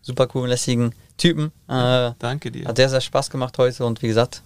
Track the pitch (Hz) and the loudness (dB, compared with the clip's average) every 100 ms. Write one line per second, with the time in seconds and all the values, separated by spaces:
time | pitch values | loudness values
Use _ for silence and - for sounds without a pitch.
0 | - 127 127 131 123 123 - 120 117 - | -10 0 0 0 -2 -2 0 0 0 -4
1 | _ - 175 156 151 _ - 131 123 127 | _ 0 2 2 -4 _ -6 0 2 2
2 | 120 120 120 143 123 123 - 123 131 131 | 0 -4 -6 -6 -8 -10 -6 2 2 2
3 | - 139 139 139 127 - 127 123 120 113 | 0 -2 -2 -6 -6 0 0 2 -4 -2
4 | 117 110 123 - | 0 2 2 -2